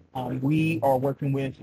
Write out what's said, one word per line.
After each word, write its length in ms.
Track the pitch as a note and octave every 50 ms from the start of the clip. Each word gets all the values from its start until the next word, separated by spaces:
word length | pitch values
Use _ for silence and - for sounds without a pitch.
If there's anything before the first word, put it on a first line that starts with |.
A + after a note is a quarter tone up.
| - _ -
um, 260 | C3 B2+ B2 C3 B2+
we 400 | C3 C#3+ D#3 D#3 D#3+ D#3+ E3 C#3
are 160 | C#3 C#3 C3 B2+
working 340 | C3+ C#3 C3+ - D3 C#3
with 240 | C3+ C#3 C3+ C3 B2+ -